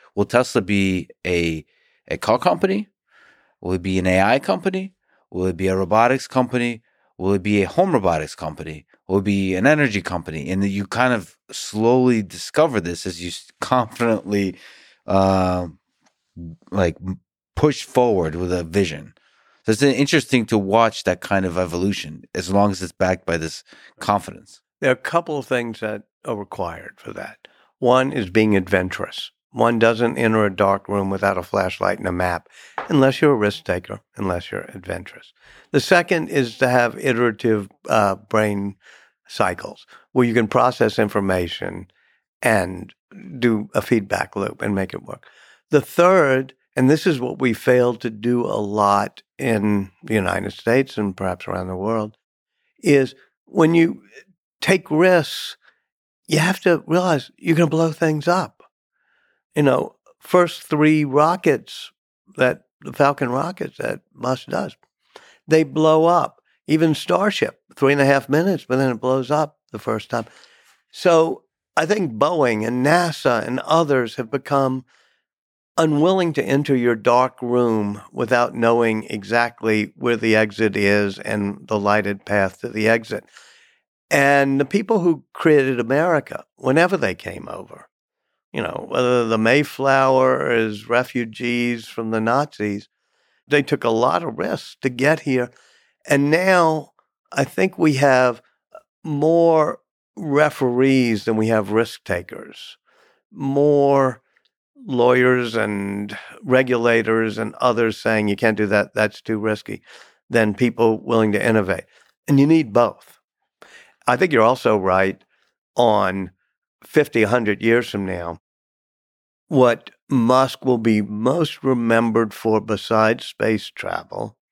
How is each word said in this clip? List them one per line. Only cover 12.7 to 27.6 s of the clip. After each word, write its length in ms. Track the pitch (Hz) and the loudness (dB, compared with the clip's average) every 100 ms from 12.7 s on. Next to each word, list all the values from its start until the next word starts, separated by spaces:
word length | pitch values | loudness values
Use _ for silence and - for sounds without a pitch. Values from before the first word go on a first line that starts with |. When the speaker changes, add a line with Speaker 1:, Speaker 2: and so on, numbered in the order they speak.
| 117 | 0
Speaker 1:
this 280 | 85 85 95 | -6 -8 -10
as 160 | 82 | -10
you 60 | 87 | -10
s-, 220 | - - _ | -12 -18 _
confidently, 960 | - 127 113 - 120 110 - 101 98 87 - - _ _ - | -2 -2 -2 -4 -2 -2 -2 -2 -2 -6 -20 -20 _ _ -2
uh, 640 | 98 95 95 92 90 87 78 _ _ _ _ _ - 82 80 _ | 2 2 2 0 -2 -6 -12 _ _ _ _ _ -18 -18 -18 _
like, 260 | 98 87 85 | -2 -2 -2
m-, 160 | 95 92 _ _ _ - | -10 -10 _ _ _ 0
push 280 | 151 135 | 0 0
forward 500 | - - 123 98 82 82 | -2 2 2 2 0 -2
with 160 | 90 | -4
a 120 | 90 | -4
vision. 500 | 82 92 92 76 76 _ _ _ _ _ - | -2 0 -2 -4 -16 _ _ _ _ _ -4
So 60 | |
it's 100 | 107 | 2
interesting 640 | 143 127 139 160 - 127 110 | 2 2 2 0 2 0 2
to 100 | 110 | 0
watch 480 | 95 107 113 - | 2 4 2 0
that 160 | - 90 | -4 -4
kind 240 | - 98 | -2 -2
of 140 | 95 85 | 0 -2
evolution, 640 | 90 87 95 98 78 76 - | -4 -2 -2 -4 -8 -16 -12
as 160 | - 87 | -10 -2
long 200 | 98 101 | 2 2
as 120 | 92 | 0
it's 100 | 92 | -8
backed 340 | - 92 92 - | -4 -2 -2 -2
by 100 | 85 | -4
this 260 | 80 - _ - - _ | -4 -10 _ -20 -20 _
confidence. 640 | - 104 - - - - _ _ | -2 -2 -4 -18 -20 -20 _ _
Speaker 2:
There 100 | 147 | -2
are 40 | |
a 20 | 127 | -2
couple 400 | - 170 170 151 | -2 -4 -4 -8
of 100 | 131 | -4
things 340 | 127 120 110 | -4 -4 -8
that 240 | 107 107 - _ | -8 -8 -12 _
are 120 | - 110 | -10 -8
required 580 | 101 - 87 82 73 _ | -10 -8 -10 -10 -18 _
for 160 | - | -16
that. 340 | - - - - _ | -14 -14 -16 -20 _